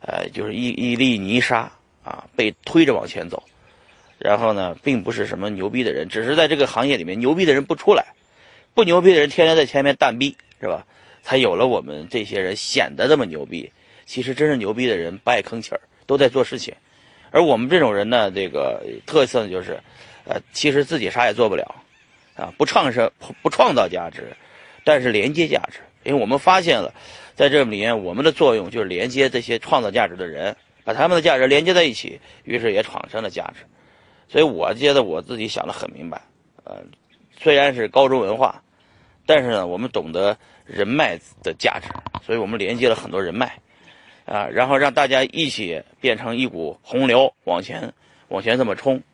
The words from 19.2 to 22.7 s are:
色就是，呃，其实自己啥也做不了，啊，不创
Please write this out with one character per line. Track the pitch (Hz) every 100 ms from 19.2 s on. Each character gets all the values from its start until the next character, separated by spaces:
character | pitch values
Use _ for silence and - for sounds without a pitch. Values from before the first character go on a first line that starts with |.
| 127
色 | 123 107
就 | 92
是， | - - - - - - -
呃， | - -
其 | - 147
实 | 139 135
自 | 160
己 | 98
啥 | 117 120
也 |
做 | 107 113
不 | 92
了， | - - _ _ _ _ _ -
啊， | - -
不 |
创 | 156